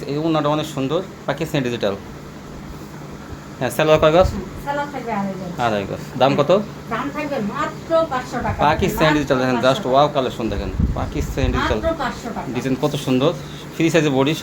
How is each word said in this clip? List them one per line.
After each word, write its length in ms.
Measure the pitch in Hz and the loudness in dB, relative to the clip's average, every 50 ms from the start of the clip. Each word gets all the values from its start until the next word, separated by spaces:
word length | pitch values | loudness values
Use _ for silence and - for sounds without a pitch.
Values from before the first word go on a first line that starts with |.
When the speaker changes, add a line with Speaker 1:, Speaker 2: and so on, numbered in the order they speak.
| - | -2
Speaker 1:
এই 100 | - 143 147 | -4 -4 -2
ওড়নাটা 300 | 160 165 156 151 143 147 | 0 0 2 2 2 2
অনেক 180 | 151 156 147 | 0 0 -2
সুন্দর। 340 | - - 139 135 135 151 180 190 - - - - | -4 -4 -2 -2 0 0 -2 -2 -4 -10 -10 -4
পাকিস্তানি 380 | - 143 - 165 156 - 143 123 | -4 -2 -2 -4 -2 0 0 0
ডিজিটাল। 300 | 123 120 107 110 101 98 98 - - - - - - - - - - - - - - - - - - - - - - - - - - - - - - - - | 0 -2 0 0 -2 -2 -2 -8 -12 -14 -14 -14 -16 -16 -16 -16 -14 -14 -14 -14 -12 -12 -14 -14 -14 -14 -14 -14 -14 -14 -14 -12 -14 -14 -14 -14 -16 -8 -4
হ্যাঁ, 120 | 135 117 | -4 -4
সালোয়ার 300 | - - 151 156 156 151 | 0 2 6 6 6 8
কয় 120 | 156 156 156 | 8 6 8
গজ? 160 | 180 185 - - | 6 6 4 2
Speaker 2:
হুম, 100 | 196 - - - - - | -4 -8 -8 -10 -10 -6
সালোয়ার 240 | 285 285 294 285 294 277 | -4 -4 -4 -4 -4 -6
থাকবে 200 | 254 214 233 214 | -8 -6 -4 -4
আড়াই 220 | 202 196 196 185 185 | -2 -2 -4 -4 -6
গজ। 200 | - 175 - - | -8 -8 -4 0
Speaker 1:
আড়াই 240 | 120 117 107 101 98 101 | 0 2 2 0 -2 -2
গজ। 280 | 101 - - - - 117 | -6 -8 -8 -8 2 4
দাম 140 | 127 139 - | 4 4 6
কত? 140 | 147 143 147 180 214 208 - - - - - | 4 4 4 4 4 4 -2 -10 -14 -10 -8
Speaker 2:
দাম 160 | 226 220 285 285 285 | -6 -4 -4 -4 -4
থাকবে 220 | 294 294 285 285 240 208 202 - | -4 -4 -4 -2 -2 -2 -4 -2
মাত্র 360 | 277 311 320 311 - - - 330 320 330 320 | -4 -4 -4 -4 -10 -4 0 2 2 2 2
পাঁচশো 260 | 269 254 247 - 254 | -2 -4 -4 -4 -6
টাকা। 260 | 240 220 208 - - 143 147 | -4 -2 -2 0 2 4 4
Speaker 1:
পাকিস্তানি 360 | 156 156 190 165 - - 165 | 4 4 0 0 2 2 4
Speaker 2:
মাত্র 120 | 156 151 | 4 4
Speaker 1:
ডিজিটাল 220 | 151 143 127 139 127 | 2 2 2 2 2
দেখেন, 160 | 131 127 127 | 4 2 2
Speaker 2:
পাঁচশো 140 | 117 127 131 | 4 4 4
Speaker 1:
just 140 | 131 131 - | 4 4 2
Speaker 2:
টাকা। 120 | 127 127 | 4 4
Speaker 1:
wow 180 | 139 151 143 147 | 6 6 4 4
কালেকশন 320 | 139 127 113 - - 113 107 101 | 0 0 0 -2 -2 -2 -2 -2
দেখেন। 180 | 98 101 95 - - - - - | -2 -4 -4 0 0 0 0 0
পাকিস্তানি 520 | - - - - 151 - - - 143 131 | -2 -2 -4 -4 -4 -4 -4 -2 0 0
ডিজিটাল 320 | 123 120 254 285 311 120 107 | 0 2 0 0 0 0 0
Speaker 2:
মাত্র 160 | - 330 330 - | 0 -2 -2 0
পাঁচশো 300 | 262 233 196 - - 233 | -4 -6 -6 -6 -8 -8
টাকা। 240 | 190 190 165 143 117 | -8 -8 -8 -6 -6
Speaker 1:
ডিজাইন 220 | 123 117 131 131 - 151 | -4 -2 -2 -2 0 0
কত 120 | 147 147 147 - | -2 -2 -2 -2
সুন্দর। 240 | 139 131 127 139 165 175 - - - - - - - - | 0 2 2 2 2 0 -2 -8 -12 -12 -12 -12 -12 -2
ফ্রি 160 | - 165 165 | 0 0 4
সাইজে 200 | 165 165 151 151 131 | 4 4 4 4 4
বডি 160 | 131 135 147 160 - | 4 4 4 2 -2